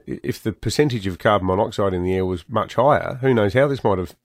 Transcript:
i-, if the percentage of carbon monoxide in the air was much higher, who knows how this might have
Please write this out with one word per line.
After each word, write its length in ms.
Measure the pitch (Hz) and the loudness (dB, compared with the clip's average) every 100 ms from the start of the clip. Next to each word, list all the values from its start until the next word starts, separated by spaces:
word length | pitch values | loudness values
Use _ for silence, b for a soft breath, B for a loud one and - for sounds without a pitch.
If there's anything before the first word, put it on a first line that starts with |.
| - | -8
i-, 120 | - | -12
if 180 | - - | -8 -6
the 100 | 113 | -6
percentage 520 | 98 117 - 151 120 98 | -6 -4 2 2 2 -6
of 140 | 90 | -2
carbon 260 | 113 104 92 | 2 2 2
monoxide 480 | 92 113 - 98 | 0 0 0 -2
in 100 | 90 | 0
the 120 | 90 95 | 0 0
air 100 | 92 | -2
was 180 | 90 - | -4 -4
much 240 | 107 98 | -4 -4
higher, 460 | - 131 123 82 131 | 0 2 2 0 -2
who 100 | 131 | 0
knows 220 | 120 104 | 2 2
how 140 | 113 143 | 2 2
this 160 | 135 | 0
might 160 | 117 95 | 0 0
have 160 | 90 - | -4 -10